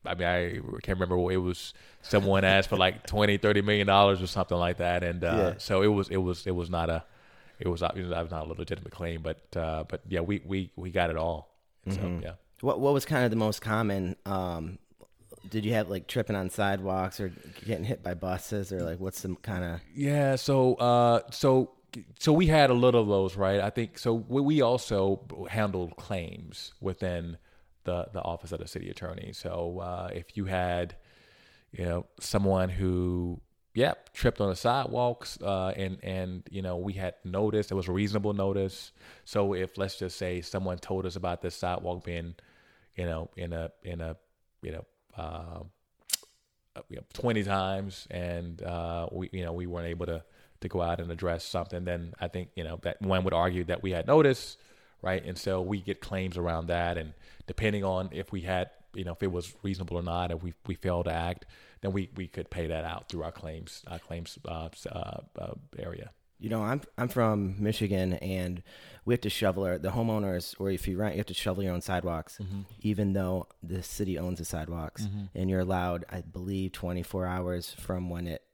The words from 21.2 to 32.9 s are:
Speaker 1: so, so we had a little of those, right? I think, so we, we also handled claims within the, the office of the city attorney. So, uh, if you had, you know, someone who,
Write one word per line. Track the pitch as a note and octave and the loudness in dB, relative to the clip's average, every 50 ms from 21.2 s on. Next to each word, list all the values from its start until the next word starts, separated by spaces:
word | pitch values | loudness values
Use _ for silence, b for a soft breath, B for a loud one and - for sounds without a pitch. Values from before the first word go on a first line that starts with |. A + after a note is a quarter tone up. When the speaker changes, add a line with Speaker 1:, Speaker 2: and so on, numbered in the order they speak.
| - - | 4 0
Speaker 1:
so, | - - - C#3 C3 C3 C3 - - _ _ _ - A#2 F2 - - - | -4 4 6 6 6 6 4 2 -6 _ _ _ -16 -16 -16 -16 -12 0
so | - D#3+ D3+ | 4 6 8
we | D#3+ F#3 | 8 8
had | D#3 D#3+ D#3 C#3+ C3 | 8 10 10 10 10
a | B2 | 8
little | A#2+ B2 B2+ A#2+ A#2 | 8 8 8 8 8
of | A2 | 6
those, | G#2 G2+ G2 F#2+ F#2 F#2 | 6 6 4 4 4 2
right? | G2+ G2 F#2+ G2 G2+ | 2 4 4 6 4
I | G2+ G#2 | 4 2
think, | - A#2+ A#2 G#2+ - | 0 -2 -4 -4 -6
so | - - A#2+ A#2 | -2 0 2 2
we, | A#2 A2 - B2 C#3 | 2 0 0 0 2
we | C#3 C#3+ D#3 D3+ | 4 6 6 6
also | B2+ A#2 B2 B2 - - A2 G2 F#2+ G2 G2 F#2+ - - - - F#2 - | 6 6 6 2 2 2 2 4 4 4 4 2 -2 -12 -10 -10 -8 -4
handled | F#2+ A2 G#2+ G2+ F#2+ F#2 F2+ E2+ - | 0 0 2 2 2 -2 -4 -4 -8
claims | - - - G#2 F#2 E2+ E2 - - E2+ - - - - - - - | -14 -6 -4 -2 -2 -2 -4 -8 -10 -12 -14 -14 -14 -14 -16 -14 -6
within | - F#2+ F2+ - G2 F2+ F2 E2+ E2+ E2+ E2+ - b b b b b b b _ _ | -4 -4 -4 -2 -2 -2 -2 -2 -4 -6 -8 -10 b b b b b b b _ _
the, | - F2+ F2 - - G2 | -2 -2 -2 -4 -4 -6
the | F#2+ | -6
office | - F2 E2+ E2+ - E2 | -4 -4 -4 -6 -6 -8
of | E2+ - | -8 -8
the | E2 | -8
city | E2+ - F#2 F2+ F#2 | -8 -10 -10 -10 -10
attorney. | - - - E2+ F2 - G2 G2 F#2+ | -10 -8 -8 -8 -8 -8 -10 -12 -12
So, | - - F2 E2+ F2 E2+ E2+ F2 F#2 | -10 -8 -6 -4 -4 -4 -4 -4 -6
uh, | F2 F2+ F2+ F2+ F#2 F#2 F#2+ | -6 -6 -6 -6 -6 -8 -8
if | F2 E2+ - - | -10 -12 -10 -6
you | G#2 G2 | -6 -4
had, | F#2+ F#2+ F#2 F2+ F2+ F2 F2 F2 E2+ - b b b b b b b b b b b b b b b | 0 0 0 2 2 0 0 -2 -4 -6 b b b b b b b b b b b b b b b
you | - - F2+ | -8 -4 -2
know, | F2 E2+ F2 - - _ - | -2 -2 -2 -4 -8 _ -12
someone | - - - G#2 G2 G2 F#2+ F#2 F#2 F#2 | -6 0 2 4 4 6 6 4 4 2
who, | F#2 F#2 F#2+ F#2 | 2 0 2 2